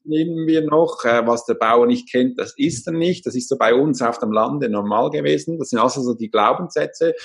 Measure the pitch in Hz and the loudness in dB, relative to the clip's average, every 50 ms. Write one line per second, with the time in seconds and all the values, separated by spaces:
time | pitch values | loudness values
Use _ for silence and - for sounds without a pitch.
0 | _ 151 156 156 165 170 165 160 160 160 160 160 156 147 151 160 170 165 - - | _ -2 -2 -2 0 -2 -4 -2 0 0 0 0 2 2 4 4 2 2 0 -2
1 | - 120 117 120 113 117 117 117 - - 110 - 113 110 117 120 120 120 123 123 | 0 2 2 4 2 2 0 0 0 -4 -2 0 2 4 4 4 4 4 2 0
2 | - - - 127 127 131 123 - 101 - - - 139 151 123 120 - 175 165 165 | -2 -2 0 0 0 0 -2 -4 -8 -8 -4 -2 -2 -2 -2 -4 -6 -6 -4 0
3 | 165 185 175 - - 120 - 123 120 - 135 123 117 113 120 131 147 156 131 - | 0 0 -2 -2 -4 -6 -6 -6 -4 -4 0 2 2 4 4 4 2 2 0 0
4 | - 120 117 - 120 107 107 110 113 131 143 143 135 113 104 104 101 104 104 113 | -2 -2 -2 -2 -4 -2 0 0 0 0 -2 -4 -2 -2 -2 -2 -2 0 0 0
5 | 143 151 151 147 147 143 151 147 - 165 165 160 131 - - 110 117 127 - 143 | 0 0 -2 -2 0 0 0 0 -2 -6 -6 -8 -6 -4 0 0 2 0 0 -2
6 | 123 123 117 117 113 107 113 107 104 117 131 131 180 160 - 151 151 - - - | -2 -2 -2 -4 -4 -2 0 2 2 2 2 0 -4 -4 -4 -4 -4 -4 -2 -2
7 | 165 165 160 - | 0 0 0 -4